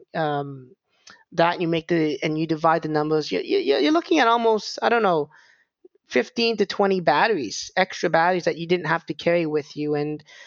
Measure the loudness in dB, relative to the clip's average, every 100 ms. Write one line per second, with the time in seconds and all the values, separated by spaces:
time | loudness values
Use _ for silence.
0 | -10 -4 -2 -4 -6 -12 -18 -20 _ _
1 | -20 -20 _ 0 0 2 -2 -2 0 0
2 | 0 -2 -4 -2 -2 0 2 2 0 -2
3 | 0 -2 -2 -4 0 0 2 2 2 2
4 | 2 2 2 2 2 0 -4 -4 0 2
5 | 2 2 -2 -10 _ _ _ _ -20 _
6 | _ -2 -2 -2 0 0 -2 0 0 2
7 | 2 4 2 0 -4 -8 -6 -2 -2 -2
8 | 0 2 2 2 -2 -4 -2 -2 0 -4
9 | -4 -4 0 0 0 -2 -4 -6 -4 -2
10 | -4 -8 -14 -20